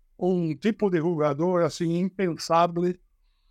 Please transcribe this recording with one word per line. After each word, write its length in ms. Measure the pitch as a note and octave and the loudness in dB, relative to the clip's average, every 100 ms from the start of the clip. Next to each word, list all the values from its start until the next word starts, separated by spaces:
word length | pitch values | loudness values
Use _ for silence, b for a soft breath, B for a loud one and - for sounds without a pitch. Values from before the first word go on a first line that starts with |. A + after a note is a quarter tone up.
| _ - | _ -4
un 400 | F#3 F#3 E3 C#3+ | -2 0 -2 -2
tipo 300 | G#3 G#3+ G#3 | -2 0 0
de 100 | F3 | 0
jugador 640 | D#3+ E3 D3+ C#3 F3 F3+ | 0 0 0 0 0 2
así 200 | D#3+ - E3+ | 0 0 -2
impensable 1120 | E3+ F#3 - F#3 D#3+ - E3 F3 E3+ F3+ F3+ _ _ _ _ _ | 0 -2 -2 -4 -4 0 2 2 0 -4 -4 _ _ _ _ _